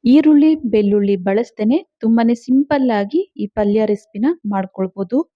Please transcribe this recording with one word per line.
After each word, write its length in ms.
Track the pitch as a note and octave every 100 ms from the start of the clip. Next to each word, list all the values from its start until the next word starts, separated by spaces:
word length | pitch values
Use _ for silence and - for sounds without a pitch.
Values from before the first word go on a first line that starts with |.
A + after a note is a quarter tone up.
ಈರುಳ್ಳಿ, 500 | A#3+ C#4+ D#4 D4 D#4
ಬೆಳ್ಳುಳ್ಳಿ 600 | D#4 A#3 G#3+ G#3 G#3 G3+ G3+
ಬಳಸ್ದೇನೆ 720 | F#3 G3+ A#3 - G#3+ D4+ - _
ತುಂಬಾನೇ 340 | A3 A3+ A#3
ಸಿಂಪಲ್ 560 | A#3+ - C4 C#4+ D4 B3+
ಆಗಿ 420 | G#3+ G3+ D4+ G#4 -
ಈ 100 | G#3
ಪಲ್ಯ 400 | - G3+ G#3 G#3+
ರೆಸಿಪಿನ 400 | G3+ _ G3+ B3+ E4+ G#3
ಮಾಡ್ಕೊಳ್ಬೋದು. 720 | G3+ F#3+ - F#3+ G3 G3 C4 E4+